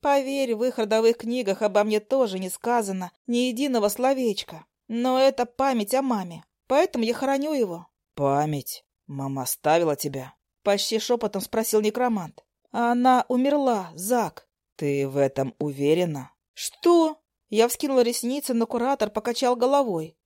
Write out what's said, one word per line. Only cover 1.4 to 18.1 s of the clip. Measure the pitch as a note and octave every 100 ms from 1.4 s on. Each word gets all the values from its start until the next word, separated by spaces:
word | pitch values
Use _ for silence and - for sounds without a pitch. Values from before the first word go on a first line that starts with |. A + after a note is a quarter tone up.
| G3+ F#3+
обо | G#3+ G3+
мне | G#3+ G#3+
тоже | G#3 C4+ A#3+ F#3
не | F#3
сказано | - - A#3+ G#3 F#3+ F3+ _ -
ни | A#3+
единого | B3+ A#3 C#4+ A#3+ G3+
словечка. | G3+ B3+ C4+ A#3+ G3 - D#3+ - _ _
Но | A3+ B3+ C4
это | C4+ C4+ A#3+
память | - C4+ B3 G3+
о | B3+
маме, | C4+ A3+ F3+ E3 _ _ _
поэтому | C4 F4 B3+
я | A3+
храню | A#3 C4+ C#4 D4
его. | D4 G#3+ E3 F3 _ _
«Память? | - C#3+ C#3 D3+ D3 - - _ _ _
Мама | C#3 C#3 C3+
оставила | B2+ - D3+ E3 E3
тебя?» | C#3+ D3+ C3+ C3 _ _ _
Почти | - G3+ - A3
шепотом | - A#3+ A3 G3+
спросил | F#3+ A3 A3+ G#3+
некромант. | G#3 G#3 B3 A3 D#3+ - _ _ _
«Она | A3+ A#3 A#3+ B3 B3+ -
умерла, | B3 C4+ D4 C4+ A3+ F3+
Зак». | D#3 F#3+ B3 G3 - _ _ _ -
«Ты | D3 C#3 C#3
в | C#3
этом | C3+ C3+ C3+ -
уверена?» | D3 C#3 C#3+ E3 F3 D3 C3 _ _
«Что?» | - - - E4+ F4 D#4+ D#4 _ _ _
Я | G#3 A#3
вскинула | - D4 C4
ресницы, | A#3